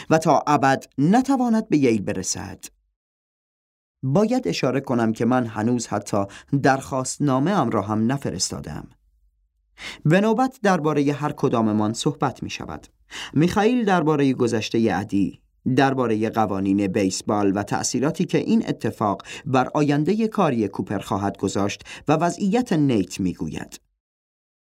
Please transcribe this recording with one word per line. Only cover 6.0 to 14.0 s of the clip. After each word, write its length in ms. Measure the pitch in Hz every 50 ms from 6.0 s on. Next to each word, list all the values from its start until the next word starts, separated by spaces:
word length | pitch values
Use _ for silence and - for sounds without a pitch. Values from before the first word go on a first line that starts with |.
| - - - 104 101 - - - - _ 139 139
درخواست 600 | - 143 131 135 - - 143 131 131 - - -
نامه 300 | 147 143 127 131 143 175
ام 180 | 208 185 131 117
را 120 | 107 107
هم 300 | 98 104 107 107 110 117
نفرستادم. 760 | 135 139 - 113 - - - - - - - 73 76 - - - _ _ _ _ _ _ _ _ _ _ _ _ _ _ _ _ _ - - - - - -
به 160 | 151 165 185
نوبت 380 | 208 220 226 220 262 262 - - -
درباره 480 | 202 185 170 147 160 156 147 143 143
هر 200 | 143 135 147 147
کداممان 600 | 143 - - 131 - 117 113 107 107 107 107 107 113
صحبت 500 | - - 156 143 - 156 127 - - -
می‌شود. 440 | - - - - - 78 - - - _ _ _ _ - - - - -
میخائیل 520 | 139 160 175 - 220 196 226 254 247 233
درباره 480 | 202 190 175